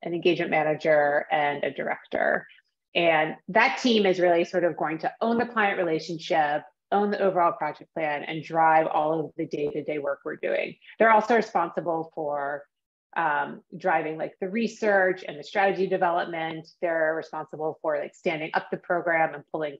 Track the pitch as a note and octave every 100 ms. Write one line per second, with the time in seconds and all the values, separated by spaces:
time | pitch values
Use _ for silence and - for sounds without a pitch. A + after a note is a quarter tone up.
0 | E3+ E3+ F3+ E3 E3+ D#3+ D3+ D3+ E3 D3+
1 | D3 D3 - D#3 D3 C#3+ D3 C#3 D#3 -
2 | - - C#2+ - - - _ _ _ F3+
3 | E3+ D#3 D#3 - - A3 B3+ B3+ C4 A3
4 | G3 F3 F3+ E3+ E3+ F#3 E3+ D#3 D#3 D#3+
5 | E3+ - A3+ A#3 A#3+ A#3 G3+ F#3+ E3+ D#3+
6 | - E3 - E3 D3 D3 - _ - G3
7 | G#3 G3+ G3 F3+ E3+ - D3+ C#3+ D#3 -
8 | D3+ D3 - D#3+ C#3+ E3 D#3+ D#3+ D#3+ D#3
9 | D3+ D#3+ D3 - D#3+ D3+ D3 D3+ D3 D3+
10 | C#3 C#3 D#3 D3+ - - - - - -
11 | A3+ A3 A3 A#3 - F#3+ E3+ F3+ D#3+ E3
12 | D#3+ - D3 C#3+ C#3 C#3+ - _ _ _
13 | _ - E3 D3 C#3+ - - E3 F#3 D#3+
14 | D#3 D#3 D#3 - F#3 G#3+ A3 - G#3+ G3
15 | F#3 F3+ - D3 - G#3 G3 F3 F#3+ F#3
16 | F3+ E3+ E3+ E3 D#3+ D#3+ D#3 - F3 E3
17 | D#3 D#3+ D3+ D#3 D3+ D3+ D#3 - D#3+ D3
18 | - - F3+ D#3 D#3+ - - - - F3
19 | E3 E3 D#3+ D#3 - D#3+ D3+